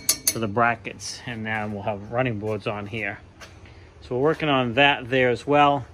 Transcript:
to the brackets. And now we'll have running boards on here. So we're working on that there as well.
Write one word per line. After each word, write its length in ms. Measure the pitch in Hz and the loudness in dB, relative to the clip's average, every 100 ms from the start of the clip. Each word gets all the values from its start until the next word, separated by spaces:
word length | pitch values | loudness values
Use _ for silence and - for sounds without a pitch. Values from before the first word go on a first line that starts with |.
| - - - | -2 -4 -2
to 120 | - | -4
the 80 | 110 | -2
brackets. 760 | 104 117 117 - - - - - | 2 2 2 -6 -12 -12 -12 -10
And 180 | 113 | -8
now 240 | 110 110 107 | -6 -4 -4
we'll 160 | 104 | -6
have 280 | 101 101 104 | -4 -6 -4
running 280 | 120 131 104 | -2 -2 -2
boards 280 | 107 107 110 | -4 -4 -4
on 200 | 104 101 | -6 -6
here. 320 | 113 101 104 - - - - - - - - | -6 -6 -8 -14 -20 -20 -20 -20 -20 -20 -20
So 140 | - 123 | -6 0
we're 60 | |
working 260 | 143 156 160 | 0 2 2
on 240 | 135 123 | 2 2
that 360 | 113 143 127 123 | 4 4 4 0
there 200 | 131 127 | 2 4
as 180 | 117 - | 2 2
well. 380 | 143 143 143 123 | 4 6 4 -2